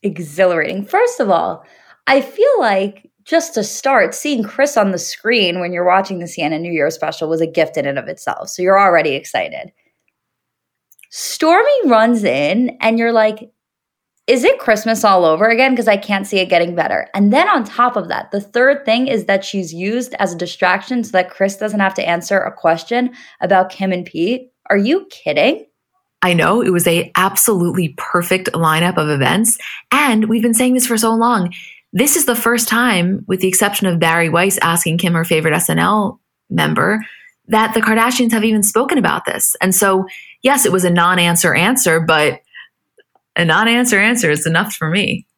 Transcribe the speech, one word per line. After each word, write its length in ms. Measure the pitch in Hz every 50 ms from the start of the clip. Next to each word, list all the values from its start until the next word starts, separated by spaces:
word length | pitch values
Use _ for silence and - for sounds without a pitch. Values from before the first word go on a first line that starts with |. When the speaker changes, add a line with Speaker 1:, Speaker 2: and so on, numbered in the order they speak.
| -
Speaker 1:
Exhilarating. 800 | 202 165 156 175 147 - - 190 185 175 160 151 143 180 190 202
First 360 | - - 381 480 480 480 -
of 100 | 247 202
all, 340 | 185 165 165 - - 165 - _ _ _ _ _ - _ _ -
I 120 | 269 277
feel 380 | - - - - 427 571 554 440
like 500 | 294 220 202 190 196 202 202 - _ - _ _ _
just 300 | - - 330 320 320 -
to 80 | 226 208
start, 500 | 214 - - - 269 269 240 190 160 -
seeing 280 | - - 294 294 233 214
Chris 340 | 208 - - 269 285 277
on 140 | 233 208 196
the 80 | 190 170
screen 600 | - - - - _ 214 240 233 196 175 175 185
when 120 | 180 175 180
you're 140 | 170 180
watching 320 | 180 175 190 196 - 196 180
the 80 | 170
C 160 | 170 - - 160
N 100 | 151 160
N 80 | 156
New 120 | 165 175 170
Year 180 | 156 143 151
special 380 | 160 - - 156 160 - 165 156
was 120 | 165 160
a 60 | 165
gift 300 | 160 165 - 160 156 -
in 100 | 156 139
and 120 | 143 139 139
of 100 | - -
itself. 400 | - - - - - - - -
So 120 | - -
you're 180 | 180 185 196 196
already 360 | 202 190 175 165 151 156 131
excited. 580 | 139 - - - - 92 - - 65 - - _ _ _ _ _ _ _ _ _ _ _ _ _ _ _ _ _ _ _ _ _ _ _ _ - _ _ _
Stormi 760 | - - - - - - - 311 339 381 466 571 587 539 440
runs 380 | 285 240 214 220 233 240 226 208
in 520 | 170 123 135 147 147 180 226 254 240 - - -
and 160 | 220 226 226
you're 140 | 233 233 233
like, 380 | 226 220 220 214 214 - - _ _ _ _ _ _ _ _ _ _ _ _ _ _ _
"Is 180 | - 240 254 240
it 140 | 370 539 508
Christmas 460 | - - 220 208 214 226 226 208 -
all 200 | 214 196 185 175
over 220 | 160 156 160 208
again? 280 | 226 233 226 262 269 262
'Cause 140 | 233 233 214
I 80 | 208
can't 300 | 202 202 - 202 196 196
see 120 | 202 - 190
it 120 | 185 185
getting 240 | 180 170 170 170 175
better." 340 | 170 156 - - - - - -
And 180 | 196 202 202 214
then 160 | 277 349 415
on 160 | 392 294 226
top 320 | - - - 240 247 247
of 120 | 226 175 170
that, 220 | - - - -
the 120 | - 202 202
third 420 | - _ 240 247 269 285 277 -
thing 220 | - 220 240 262
is 180 | 262 - 220 175
that 200 | - 196 196 196
she's 280 | - - 196 185 160 160
used 420 | 170 180 196 220 247 247 240 - -
as 160 | 196 185 175
a 40 | 165
distraction 640 | - - - - - 180 180 196 - - 254 240 226
so 100 | 233 -
that 180 | 185 180 180
Chris 260 | - - 196 196 196
doesn't 240 | - 214 214 214 208
have 140 | 196 190 190
to 120 | - -
answer 320 | - 170 170 170 - 202 190
a 140 | - - -
question 580 | - - 165 165 165 - - 240 240 247 247 - - - - - _
about 300 | - 180 196 185 185 185
Kim 200 | - - 196 190 185
and 120 | 180 180
Pete. 460 | - - 165 170 185 240 254 254 _ _ _ _ -
Are 80 | -
you 300 | 202 202 233 302 392 392 -
kidding? 540 | - - - - 147 - 151 240 330 427 - _ _ _ _ _ _ _ _ _ _ _
Speaker 2:
I 140 | - 185 175
know. 260 | 170 156 160 196 240
It 100 | 247 -
was 160 | 185 175 170
a 240 | 175 165 170 - - _
absolutely 800 | - 185 196 196 - - - 220 185 175 175 - 185 180 151 131
perfect 560 | - - - - 175 170 - 185 190 185 - -
lineup 460 | 160 165 156 156 156 170 180 180 170
of 100 | 156 151
events. 480 | 151 139 135 127 160 190 226 220 - - - - - - - _ -
And 340 | 190 196 214 226 214 220
we've 160 | 214 220 233 214
been 100 | 240 226
saying 220 | 220 254 254 254
this 120 | 254 247
for 120 | - 240 220
so 160 | 226 226 226
long. 400 | 226 233 240 247 214 180 175 175 - - - - - _ _ -
This 200 | 180 247 294 -
is 80 | 359 285
the 100 | - 240
first 320 | 220 - 233 240 240 233
time, 580 | - 226 233 247 254 214 180 175 180 190 - - -
with 100 | 185 190
the 80 | 185
exception 400 | 190 185 - 214 202 208 - 208
of 140 | 190 175 170
Barry 280 | 165 165 160 170 170 165
Weiss 300 | 156 170 180 196 190 - -
asking 360 | 170 165 170 - 170 160 175
Kim 160 | - 180 175
her 80 | 165 165
favorite 320 | 170 170 160 156 160 151
S 160 | 160 165 -
N 80 | 160 160
L 420 | 165 180 208 214 202 190 - _ _ _ _ _ _ _
member, 480 | - - 156 151 160 - - 185 208 220 220 - - - - - _ _ _
that 260 | - 220 214 220 226 226
the 80 | 233
Kardashians 520 | 220 220 220 220 226 247 247 - 254 226 220
have 100 | 226 208
even 220 | 226 220 214 196
spoken 340 | - - 226 254 269 370 277
about 280 | 196 165 147 - -
this. 280 | - - - - - - -
And 120 | - 190 185
so, 320 | - 208 196 190 190 190 190 - - - - - _ -
yes, 240 | 254 277 269 269
it 60 | - 185
was 120 | 190 180
a 60 | 180
non-answer 640 | 175 175 170 175 185 175 175 175 170 170 - 175 139
answer, 460 | 139 175 208 262 262 - 180 160 165
but 400 | 165 156 160 156 151 147 - - _ _ _ - - _ _ _ _ _ _ _ _ _ _ _ _ _ _
a 80 | - 175
non-answer 520 | 165 156 180 220 226 233 240 247 247 220 196
answer 280 | 202 220 240 233 - 160
is 160 | 151 156 -
enough 300 | 160 165 165 196 208 -
for 160 | - 160 156
me. 340 | 165 202 196 - - - - _ _